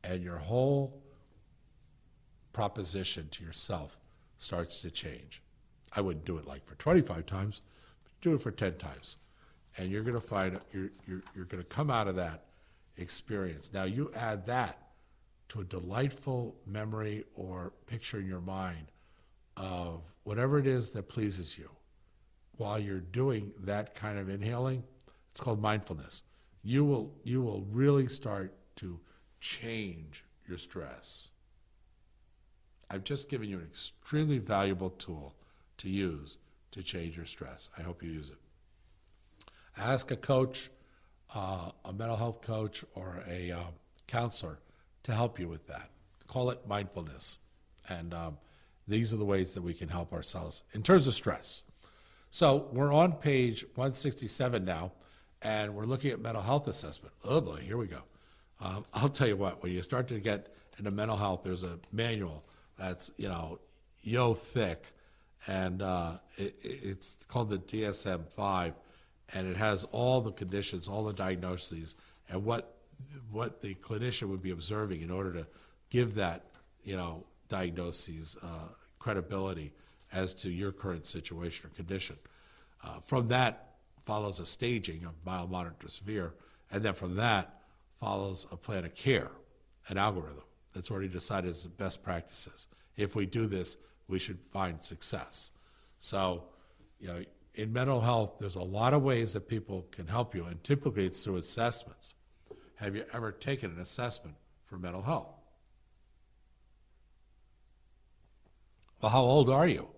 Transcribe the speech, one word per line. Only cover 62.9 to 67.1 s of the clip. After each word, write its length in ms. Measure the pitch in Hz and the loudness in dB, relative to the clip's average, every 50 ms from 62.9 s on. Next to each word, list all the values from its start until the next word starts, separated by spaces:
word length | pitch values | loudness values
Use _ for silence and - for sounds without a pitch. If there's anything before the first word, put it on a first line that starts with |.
| 90 87 - - - | -4 -4 -6 -10 -6
you 140 | - 107 98 | -6 -4 -4
know, 300 | 90 85 82 78 85 - - - - - - _ - - | -2 -4 -4 -6 -8 -12 -14 -20 -20 -20 -20 _ -20 -12
yo 320 | - 107 113 123 123 120 113 | -4 0 4 4 6 4 4
thick, 580 | - - - - 127 110 90 80 - - - - - - - - - - - - _ - | 2 -2 -2 0 2 2 2 0 -4 -8 -20 -20 -20 -20 -20 -20 -20 -20 -20 -20 _ -8
and, 340 | - 95 95 92 92 90 92 | -4 -2 0 0 0 0 -2
uh, 360 | 98 92 92 90 85 82 82 90 - - - | 0 0 0 0 0 -2 -4 -8 -14 -18 -8
it, 220 | - 98 101 - - | -6 -6 -6 -6 -8
it, 180 | - 113 - 139 - | -10 -10 -10 -6 -6
it's 400 | 98 98 95 - - | -6 -6 -6 -6 -8